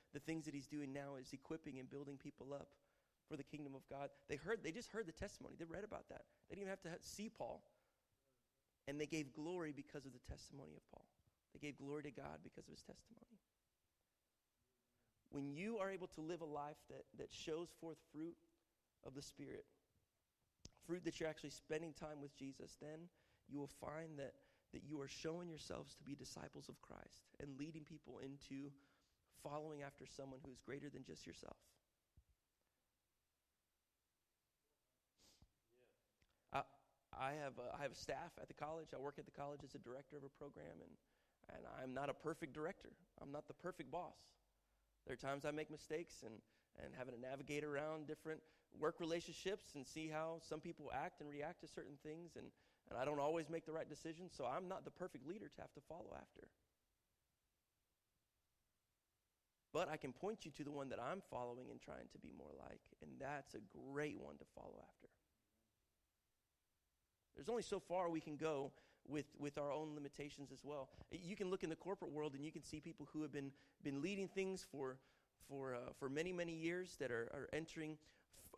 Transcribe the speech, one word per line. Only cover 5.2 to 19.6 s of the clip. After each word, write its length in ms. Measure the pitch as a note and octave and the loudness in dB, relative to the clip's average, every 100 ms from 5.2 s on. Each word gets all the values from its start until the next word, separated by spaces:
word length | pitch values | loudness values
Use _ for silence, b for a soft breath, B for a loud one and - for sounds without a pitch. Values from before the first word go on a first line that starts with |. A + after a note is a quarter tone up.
| G3+ - - - | -4 -4 -8 -4
They 60 | |
read 200 | E3 E3 | -2 -2
about 220 | G#3+ - - | -2 -4 -4
that. 140 | - - B - | -10 -12 B -8
They 60 | |
didn't 140 | F3+ G3 | -4 0
even 20 | |
have 120 | F#3+ | 0
to 80 | E3 | -2
ha-, 100 | E3 | -4
see 300 | - - G#3+ | -4 -2 -2
Paul. 320 | - A#2 - - b b b _ _ _ _ _ _ _ _ - | 0 -2 -2 -8 b b b _ _ _ _ _ _ _ _ -2
And 140 | D3 | 0
they 60 | D3 | 2
gave 260 | D#3+ C#3 | 2 2
glory 400 | C3+ D#3 F3+ D#3 | 0 0 2 2
because 300 | C#3 C#3 D3 | -2 -6 -6
of 80 | C3+ | -6
the 180 | B2 - | -8 -6
testimony 460 | - - C#3 D2+ D3+ | -6 -8 -8 -8 -10
of 80 | - | -12
Paul. 140 | - - _ _ _ _ | -16 -16 _ _ _ _
They 120 | - D3 | -6 -4
gave 120 | C3 | -2
glory 240 | C#3 D3 | -2 0
to 60 | D3 | 0
God 340 | C#3 C#3+ D#3 | -4 -4 -4
because 240 | F3+ - - | -8 -10 -10
of 40 | |
his 100 | - | -10
testimony. 580 | - - - - - G#3+ _ _ _ _ _ _ _ _ _ _ _ _ _ _ b b b _ _ | -10 -14 -16 -20 -20 -20 _ _ _ _ _ _ _ _ _ _ _ _ _ _ b b b _ _
When 200 | C#3+ C#3+ | 0 2
you 280 | C#3+ G#3 A3+ | 2 4 6
are 120 | G3 | 4
able 180 | F#3+ F3 | 4 0
to 120 | - | 0
live 220 | D#3 F3 | 2 2
a 40 | D#3+ | 2
life 300 | D3 D3 D#3 - | 0 0 -2 -8
that, 140 | C3+ - - | -8 -8 -6
that 160 | - | -6
shows 360 | - - D#3 E3+ - | -2 2 2 2 -4
forth 180 | E3 D3+ - | -6 -6 -6
fruit 240 | D3 E3 - _ _ _ _ _ _ - | -2 0 -2 _ _ _ _ _ _ -6
of 80 | |
the 80 | C3+ | -4
Spirit, 420 | C#3+ - C3+ B2+ | -6 -6 -4 -4